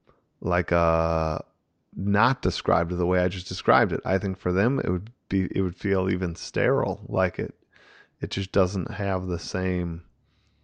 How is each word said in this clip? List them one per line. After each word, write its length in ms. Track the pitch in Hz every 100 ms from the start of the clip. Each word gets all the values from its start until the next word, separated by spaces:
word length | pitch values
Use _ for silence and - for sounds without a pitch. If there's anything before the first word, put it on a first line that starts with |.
| _ _ _ _
like, 320 | - 90 87
uh, 640 | 85 85 82 82 82 80 76 - _ _ _ _
not 480 | - 98 101 117 131
described 480 | - - - 87 85
the 160 | 87 87
way 140 | 92
I 80 | 90
just 180 | 92 -
described 460 | 92 - 127 110
it. 80 | 90
I 140 | - 92
think 200 | 98 92
for 140 | 92
them, 280 | 90 110 139
it 100 | -
would 200 | 90 107 - _
be, 200 | 98 95
it 80 | -
would 140 | 95 87
feel 340 | 101 95 92
even 240 | 92 90
sterile, 680 | 85 - 101 104 135 - 101 107
like 300 | 110 92 -
it, 160 | - - _ _ - - _ _
it 100 | -
just 220 | - 95
doesn't 380 | 107 92 98 -
have 360 | 104 98 95 92
the 120 | 85
same 640 | - 92 92 90 87 82 - _ _ _ _ _